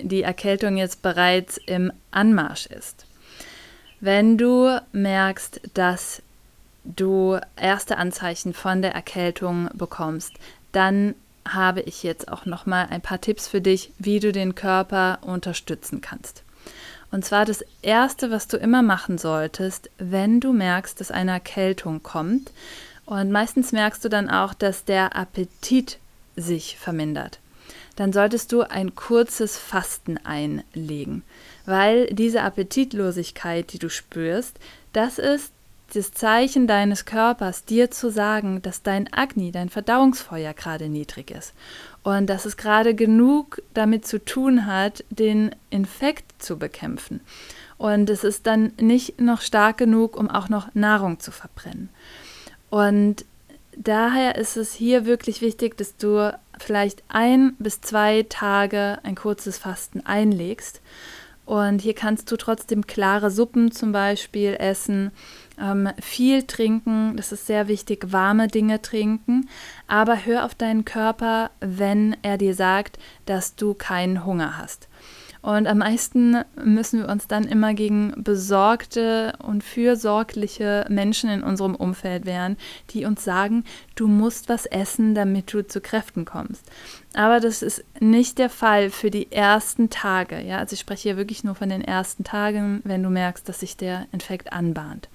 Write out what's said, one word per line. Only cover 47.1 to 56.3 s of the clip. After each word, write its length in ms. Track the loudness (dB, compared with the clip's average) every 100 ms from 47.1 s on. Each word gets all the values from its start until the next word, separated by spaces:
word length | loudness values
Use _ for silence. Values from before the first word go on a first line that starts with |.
| -14 -14 -20 -20 -20 -20 -6
Und 320 | 0 2 2
es 140 | 2
ist 220 | 0 -2 0
dann 260 | 2 2 2
nicht 400 | 4 4 2 0
noch 200 | 2 2
stark 380 | 2 4 4 4
genug, 380 | 4 4 4 0
um 140 | -2
auch 180 | -2 -2
noch 200 | -2 -2
Nahrung 460 | 0 4 4 2 -4
zu 100 | -10
verbrennen. 580 | -16 -20 -18 -14 -12 -14 -16 -20 -20 -20 -20 -20 -20 _
Und 540 | 2 4 6 4 2 -6 -20 -20 -20 _ -6
daher 600 | 0 2 2 2 2 0
ist 200 | -2 -4
es 160 | -6
hier 320 | -2 4 4
wirklich 360 | 4 2 0 -2
wichtig, 360 | -2 0 -4 -4
dass 200 | -10 -4
du 400 | 0 2 2